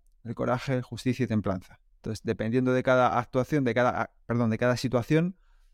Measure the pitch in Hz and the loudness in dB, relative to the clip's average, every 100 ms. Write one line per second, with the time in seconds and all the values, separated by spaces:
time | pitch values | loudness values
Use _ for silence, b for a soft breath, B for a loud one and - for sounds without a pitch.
0 | _ _ 113 117 123 123 - 127 120 113 | _ _ -12 -6 -2 -2 -2 -4 -4 -6
1 | 127 123 117 110 101 92 - - _ _ | -4 -2 0 0 0 -4 -6 -20 _ _
2 | 120 107 - 104 110 127 127 127 127 127 | -10 -6 -4 -4 -2 0 2 2 4 4
3 | 123 120 117 131 123 151 127 113 123 92 | 4 2 0 -2 0 0 0 2 0 0
4 | 113 _ - 117 117 113 123 120 127 123 | -4 _ -4 0 0 2 0 0 0 -2
5 | - 156 180 - _ _ _ | 2 2 0 -4 _ _ _